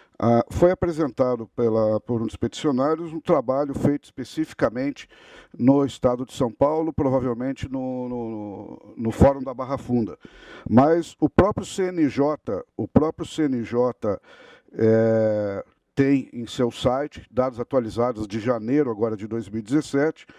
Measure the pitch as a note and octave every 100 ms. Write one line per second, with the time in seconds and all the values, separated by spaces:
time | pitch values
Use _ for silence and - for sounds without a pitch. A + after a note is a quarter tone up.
0 | _ _ A#2 A#2 - - F3 F#3 F3 D#3
1 | D3+ A#2+ B2+ B2 A2 - A#2 A2 A2 G#2+
2 | - A#2+ A2+ - A#2 - D#3 B2+ C#3+ D#3+
3 | E3 D#3 - D#3+ A#2+ C3+ D3 C3+ D3 C#3+
4 | - - B2 - D#3 - B2 A#2 C#3 -
5 | - - - - - - B2+ C#3 C#3 -
6 | B2+ B2 B2+ - B2 G#2+ C#3+ D#3 D#3+ C#3+
7 | C#3 C3 B2 A#2 C3 C3 C3 C3 C3 B2+
8 | B2 B2 A2+ A2 G#2 G2 G2+ - G#2 -
9 | A2+ - C#3 C#3 C3 B2 C3 C#3 A#2+ B2
10 | G2 - - - - - - A2 D3 E3+
11 | D#3+ - D#3 - F#3+ - F#3+ - F#3 F3+
12 | C#3+ A2 C#3+ D3+ - F#2+ - - G#2+ -
13 | D#3 - E3 - D3 B2 G#2 A#2+ B2 -
14 | A2 F#2+ - - - - _ - A2 A2+
15 | A2+ A2+ A2 G#2 G2+ G2 - _ _ -
16 | C#3 C#3 - A#2+ A2+ - A#2+ - B2+ C3
17 | D3+ - - A2+ B2+ A#2 A#2+ C3+ A2 G2
18 | B2 G#2+ G#2 G#2+ A2 A#2 A2 D3 C3+ G#2
19 | A2+ G#2+ G#2+ A2+ G2 A2 G#2+ D3 - C#3
20 | D3+ - -